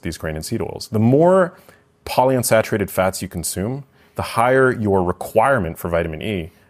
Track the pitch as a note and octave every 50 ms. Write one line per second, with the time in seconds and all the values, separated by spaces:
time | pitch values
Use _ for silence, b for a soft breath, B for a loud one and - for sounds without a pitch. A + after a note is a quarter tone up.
0 | - E2+ D#2+ - - D#2+ D#2 D#2 D#2 - A2+ - - - - - - - A2 G#2+
1 | A2 A#2+ C3+ D3 E3+ F3+ F#3+ F#3+ F3 F3 b b b b b b b b _ _
2 | _ - - C3 B2+ C3+ C3 B2 A2+ - A#2 A2 G#2+ - A2 G#2 G2 - - G2
3 | F#2 F#2+ F#2 - G2 - - F2 D#2+ - - F2+ F#2+ A#2 C3 C#3+ C#3 b b b
4 | b b b - F#2+ - - A#2 A#2 B2+ C3 C3+ C3 B2+ - A#2 G#2+ G2+ G2 F#2+
5 | F2+ F2 - - - - - A2+ A2+ C3+ C#3 A#2 F2 E2 E2 - - F2 E2+ E2+
6 | E2+ E2 D#2 D#2 - A2 G#2 F2+ D#2+ - b b b b